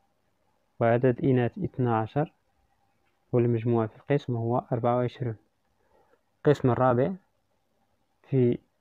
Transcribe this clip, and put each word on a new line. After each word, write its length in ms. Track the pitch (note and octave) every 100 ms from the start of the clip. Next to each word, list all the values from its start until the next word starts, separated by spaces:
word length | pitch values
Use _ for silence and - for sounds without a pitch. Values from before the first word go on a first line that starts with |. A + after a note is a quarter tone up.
| _ _ _ _ _ _ _ -
وعدد 400 | A#2 B2 C3 A#2+
الإناث 380 | C3+ B2+ A#2+ -
اثنا 420 | - - B2 A2
عشر، 340 | A2 C#3+ D#3 _ _ _ _ _ _ _ _ _ _
والمجموع 560 | B2 A#2+ A#2 A#2 A#2 A2
في 80 | -
القسم 400 | - C#3+ - A#2
هو 300 | A#2 B2+ -
أربعة 260 | A#2+ A#2+ B2
وعشرون. 380 | A#2+ - A#2+ G#2+ _ _ _ _ _ _ _ _ _ _
القسم 320 | D3+ C#3+ C3
الرابع، 440 | A#2 B2+ A#2+ D#3+ F#3 _ _ _ _ _ _ _ _ _ _
في 340 | _ C3+ A#2+ - - _